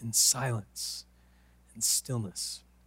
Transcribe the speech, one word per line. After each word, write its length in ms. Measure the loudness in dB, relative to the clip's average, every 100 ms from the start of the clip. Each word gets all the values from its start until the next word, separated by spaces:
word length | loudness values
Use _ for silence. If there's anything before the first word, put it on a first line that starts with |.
in 120 | 0
silence 920 | 4 4 4 0 -2 -4 -10 -8 -10 -14 _ _ _ _ _ _
and 80 | -4
stillness. 800 | 0 0 0 -2 -4 -6 -8 -10 -16 _